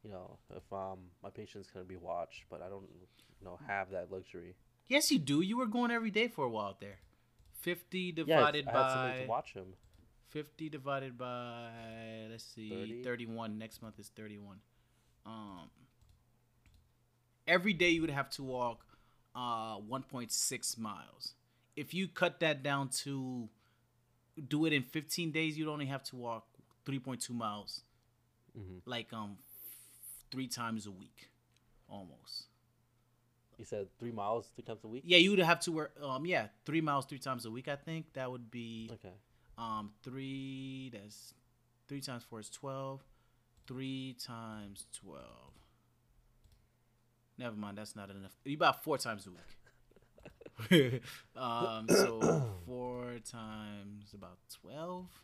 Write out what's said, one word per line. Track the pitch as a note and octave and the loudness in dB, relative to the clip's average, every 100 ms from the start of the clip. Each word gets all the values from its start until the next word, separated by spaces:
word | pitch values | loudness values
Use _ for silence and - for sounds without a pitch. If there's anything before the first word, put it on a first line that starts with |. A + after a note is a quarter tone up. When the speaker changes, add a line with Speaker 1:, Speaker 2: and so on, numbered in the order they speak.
Speaker 1:
you | G#2+ | -10
know, | F#2 F#2 - _ - | -12 -12 -16 _ -16
if, | - | -6
um, | G2 F#2+ F#2 F2+ F2 | -4 -4 -6 -14 -14
my | G2 | -14
patient's | G#2 G#2 G#2 F#2+ | -12 -12 -12 -12
gonna | F#2+ F#2 | -12 -10
be | F2+ | -10
watched, | E2+ F2 E2 - - | -2 -2 -2 -8 -14
but | E2 | -12
I | F2 | -10
don't, | G2 F#2+ F2 F2+ - - - | -10 -12 -20 -20 -20 -20 -18
you | G2 | -14
know, | F2+ - | -12 -2
have | G2+ F#2+ | -2 0
that | F#2 F2+ | -4 -4
luxury. | F#2 - F2+ F2 F2+ _ _ - | -6 -8 -12 -12 -16 _ _ 4
Speaker 2:
Yes, | C4+ D4 | 4 8
you | C4 | 6
do. | C3+ C#3+ | 6 4
You | F#3 A#3+ | 4 2
were | B3 | 2
going | A#3+ A#3+ | 2 2
every | A#3 A3+ | 2 2
day | G#3 A#3 | 4 2
for | G3 B2+ | 2 0
a | |
while | A2 G2+ G2 | 2 -2 -4
there. | G2+ F#2+ - _ _ _ - | -12 -14 -20 _ _ _ -20
Fifty | - F3 F3 - F#3 | -6 -2 -2 -2 -2
Speaker 1:
Yeah, | F3+ | -2
if | E3 | 0
Speaker 2:
divided | D#3 D#3 D3 D3 C#3 | 6 8 8 6 2
Speaker 1:
I | |
had | C3+ C3 | 4 6
somebody | C3 C3 | 4 2
Speaker 2:
by | B2+ | 0
Speaker 1:
to | B2+ | 0
watch | B2 - | -2 -2
him. | G2+ F#2 F#2 - - - _ - | -12 -12 -16 -20 -20 -20 _ -10
Speaker 2:
fifty | D3+ D3 - D#3 | -8 -8 -10 -8
divided | D3 C3+ C#3 C3+ B2 | -6 -2 -2 -2 -6
by, | B2 B2 A#2+ A#2 A#2 A#2 A2+ A2+ A2+ A2 A2 | -6 -4 -6 -8 -10 -10 -12 -10 -10 -10 -10
let's | A2+ - | -12 -14
see, | - G#2+ | -10 -8
Speaker 1:
Thirty? | G#2+ A2 A#2+ | -6 -6 -6
Speaker 2:
thirty-one. | B2+ A#2+ A2+ A2+ A2+ G#2+ | -4 -4 -4 -4 -4 -6
Next | A2 - | -8 -12
month | A2 G#2 | -16 -14
is | G2+ | -18
thirty-one. | - G#2+ G#2 G2+ G2 _ _ _ _ _ _ - | -14 -14 -12 -14 -18 _ _ _ _ _ _ -14
Um, | A2 G#2 F#2 D2+ - C3 _ - - _ _ _ _ - - _ _ _ _ _ _ - | -12 -12 -12 -16 -20 -20 _ -20 -20 _ _ _ _ -20 -20 _ _ _ _ _ _ 4
every | F3+ F#3+ | 6 6
day | E3 F3 | 6 6
you | E3 | 6
would | D#3+ | 4
have | C#3 C3+ | 0 -2
to | - | -4
walk, | C3 B2+ A#2+ A2+ - - _ _ _ B2+ | -4 0 -2 -2 -16 -20 _ _ _ -4
uh, | B2 A2+ A2 G#2 | -2 0 -2 -6
one | G#2+ C3 | -4 -6
point | C3 C3 A#2 | -4 -8 -2
six | - - B2 - A#2 | 0 2 0 -2 -2
miles. | A2 F2+ - - - - _ _ _ - | -4 -4 -10 -10 -10 -10 _ _ _ -8
If | C#3+ | -4
you | E3+ F#3+ | -2 -2
cut | - F3 C#3 | 4 4 6
that | D#3+ C#3+ | 2 4
down | C#3 C#3 C3+ - | 2 2 2 -2
to | C#3+ C#3 C3 B2+ A2 _ _ _ _ _ _ _ _ - C3+ | -2 -2 -2 -4 -6 _ _ _ _ _ _ _ _ -12 0
do | D3+ D#3+ | 4 6
it | |
in | D3 | 6
fifteen | B2 D#3 D3+ - E3 | 4 -4 -2 0 2
days, | D#3 D#3+ D3+ | 2 2 0
you'd | D#3 | -2
only | D3+ C3+ | 0 -2
have | C#3 - | -2 -6
to | B2+ | -6
walk | A#2+ A2+ - - _ _ - | -4 -4 -8 -20 _ _ -4
three | C#3 | -2
point | C3 B2 | -2 -6
two | - | -4
miles, | A#2+ A2 G#2 F#2+ - _ _ _ _ _ _ _ - | -2 0 -2 -8 -12 _ _ _ _ _ _ _ -12
Speaker 1:
Mm-hmm. | F#2+ F2+ G#2 | -10 -10 -6
Speaker 2:
like, | A#2+ A2+ | -6 -4
um, | A2+ G#2 G2 - - - - - - - - - | -6 -6 -10 -16 -18 -16 -18 -20 -18 -18 -18 -8
three | C3 B2+ | -6 -4
times | A#2+ A#2 A2 G2+ | -2 -2 -2 -4
a | |
week, | F#2+ G2+ - - _ _ _ _ - - | -12 -16 -20 -20 _ _ _ _ -20 -14
almost. | G2+ F2+ C2 - - - _ _ _ _ _ _ _ _ _ _ - | -14 -12 -18 -12 -12 -12 _ _ _ _ _ _ _ _ _ _ -18
Speaker 1:
You | |
said | A2 G#2+ F#2+ _ | -6 -4 -6 _
three | A#2 | -8
miles | A2 G2+ A#2 - | -2 2 2 0
three | - A#2+ | -14 -10
times | G#2+ | -10
a | G#2+ | -8
week? | B2 E3+ | -10 8
Speaker 2:
Yeah, | F3 | 10
you | F#3 | 12
would | G3+ | 8
have | E3 E3 | 6 6
to | - | 4
work, | D#3+ D3+ - | -2 -4 -6
um, | C#3+ C3 E3+ | -4 -2 4
yeah, | D#3+ G#2+ _ - | 2 2 _ 0
three | D#3+ | 2
miles | D#3 C#3 B2+ | 4 2 0
three | C3+ | -6
times | C3+ B2+ A2+ | -4 -4 -4
a | |
week, | A#2 C#3 | -6 -4
I | C#3+ | -6
think. | D#3+ D#3+ D#3+ | -4 -8 -6
That | C3+ B2+ | -6 -4
would | B2+ A2+ | -6 -8
be | A#2+ A#2 A2+ A2+ | -8 -6 -8 -8
Speaker 1:
Okay. | A2+ F#2+ G2 _ _ - - | -10 -14 -18 _ _ -16 -6
Speaker 2:
um, | A2+ G#2+ G#2 - | -2 -2 -2 -10
three, | C3 C3 C3+ C3+ C3+ C3+ C3+ C3 C3 | -10 -6 -4 -4 -6 -6 -6 -8 -8
that's | A#2 G#2 G#2+ - - _ _ _ _ - | -10 -14 -16 -18 -20 _ _ _ _ -8
three | C#3+ | -8
times | C3+ A#2+ - | -6 -8 -8
four | A2+ | -10
is | G#2 | -10
twelve. | - C#3 C3+ C3+ C3+ - - _ _ _ - - | -8 -6 -4 -6 -8 -14 -20 _ _ _ -20 -10
Three | C3 C3+ C3+ C3 B2 | -6 -4 -4 -6 -8
times | - A#2 A2+ G#2+ G2+ G2+ - | -10 -8 -8 -8 -10 -12 -14
twelve. | - F#2+ C#2 A#1+ A#1+ C2 - - _ _ _ _ - _ _ - - _ _ _ _ _ _ _ - | -14 -12 -14 -14 -18 -20 -20 -20 _ _ _ _ -20 _ _ -20 -20 _ _ _ _ _ _ _ -6
Never | B2 G#2+ | -4 -4
mind, | G#2 G2+ | -6 -6
that's | G#2+ G#2+ | -10 -10
not | G2 | -12
enough. | G2 F#2+ - C#3+ | -12 -14 -12 -6
You | D3+ | 6
about | E3 - | 6 6
four | - C3+ | 0 2
times | A#2 G#2 F#2+ | 2 -4 -8
a | |
week. | F2 - - - - - - - - - - - - A2 F3 B2+ B2 - | -16 -16 -18 -20 -20 -20 -20 -20 -20 -20 -18 -18 -8 8 10 10 2 -4
<laughs> | - - - | -14 -14 -6
Um, | B2 A#2 A#2 A2 A2+ | -2 2 0 0 6
so | - B2 A2+ - D#3+ A#2+ F#2+ | 8 8 4 4 4 2 -4
<clears throat> | F2 | -6
four | B2 B2 B2 B2 A#2+ - | -6 -4 -4 -6 -8 -10
times | A#2 A2 G#2+ G#2+ G#2 G2+ G#2 G2+ | -10 -8 -8 -8 -10 -12 -14 -16
about | G#2 F2 F2+ _ - | -16 -16 -18 _ -18
twelve. | F2 C#3 E3+ F3+ F3+ - | -14 -10 -8 -8 -12 -18